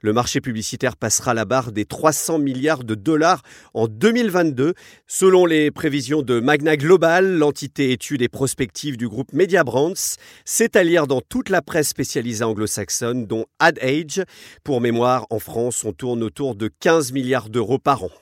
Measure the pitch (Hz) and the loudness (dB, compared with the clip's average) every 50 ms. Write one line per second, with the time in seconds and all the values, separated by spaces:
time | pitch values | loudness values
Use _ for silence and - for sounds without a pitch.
0 | - 107 107 120 120 - - 143 - 131 113 110 101 - - - - 127 113 _ | 0 2 0 2 0 0 -2 -4 -4 -4 -6 -6 -6 -8 -6 -2 -2 -4 -2 _
1 | 123 110 - - - 131 117 113 110 95 123 131 120 117 104 107 104 _ - - | -4 -2 -2 -2 0 0 0 0 0 0 0 -2 -2 -2 -4 -4 -4 _ -6 0
2 | 156 156 151 - - - 165 156 143 139 127 127 135 151 160 143 127 110 110 104 | 0 2 2 2 -2 -2 -2 0 0 -2 -2 -2 0 0 0 -2 -2 -6 -6 -4
3 | 95 147 160 151 156 170 185 151 _ - - - - _ _ 107 113 117 104 110 | 0 0 2 4 4 4 2 0 _ -20 -20 -20 -20 _ _ -2 -2 -2 -2 0
4 | 160 220 226 247 240 214 170 180 175 160 135 120 135 165 185 - - - - _ | 2 2 2 2 0 2 2 2 0 0 0 0 -2 -2 -2 -6 -12 -20 -20 _
5 | _ _ - - 190 185 185 185 180 170 160 156 151 147 143 - - 156 135 147 | _ _ -4 2 4 6 6 6 6 6 4 4 2 2 0 -2 -4 -2 -2 -2
6 | 123 123 147 156 135 117 123 117 113 139 151 143 147 160 156 147 135 156 190 170 | -2 0 -2 -2 0 0 0 2 4 2 2 2 4 2 2 2 6 4 6 6
7 | 165 165 165 180 190 190 185 160 147 147 139 - - 131 _ - 139 131 127 - | 6 4 4 4 2 2 2 2 2 2 0 -2 -10 -10 _ -2 0 0 0 -2
8 | - - 143 127 120 117 - 117 135 123 - - 135 110 _ - - 147 135 110 | -2 -6 -2 0 0 -2 0 -2 -4 -4 -2 -4 -6 -6 _ -10 -8 -8 -6 -4
9 | 123 113 104 123 135 - 139 143 185 185 185 180 160 120 110 131 147 170 190 - | -6 -6 -6 -8 -10 -4 0 0 2 4 4 2 2 2 2 0 0 0 -2 -4
10 | - - - - - - - - _ - - - 226 226 - 214 185 165 170 170 | -6 -6 -6 -8 -14 -20 -20 -18 _ -6 0 0 0 4 4 4 4 6 4 2
11 | 147 131 139 127 - _ - 254 - - 190 175 - - - 165 147 - - - | 4 2 0 -2 -2 _ -8 -8 -4 0 -2 -2 -2 0 -2 -2 -2 -2 -4 -6
12 | 135 - - 135 117 120 117 104 120 113 107 101 107 101 - 107 101 - - - | -6 -4 -4 -6 -4 -4 -4 -2 -2 -2 -2 -2 -4 -4 -4 -6 -6 -6 -6 -4
13 | 123 117 123 127 117 95 113 113 110 _ _ _ 151 170 156 - 123 131 139 160 | -4 -4 -4 -4 -4 -4 -4 -6 -6 _ _ _ 2 2 2 2 -2 -2 -2 -2
14 | 170 147 - 190 180 _ - - - - - _ _ - 139 120 120 120 117 117 | -4 -6 -6 -6 -6 _ -12 -20 -20 -20 -20 _ _ -2 -2 0 0 0 2 2
15 | 120 123 127 127 107 _ 113 107 - - - 117 117 123 117 - - 110 92 - | 2 2 2 0 -2 _ -8 -8 -8 -6 -6 -4 -4 -4 -4 -6 -6 -8 -8 -6
16 | 127 123 120 117 113 110 - - 143 135 113 101 110 104 _ _ - 175 165 165 | -6 -6 -4 -4 -4 -6 -6 -6 -6 -6 -4 -4 -6 -6 _ _ 2 2 2 4
17 | 143 123 127 139 127 127 131 123 110 110 107 123 107 95 131 127 _ 143 139 113 | 2 0 -4 -6 -2 -2 -2 -2 -2 -4 -4 -4 0 0 -2 0 _ 0 0 0
18 | 92 87 - _ | -4 -12 -12 _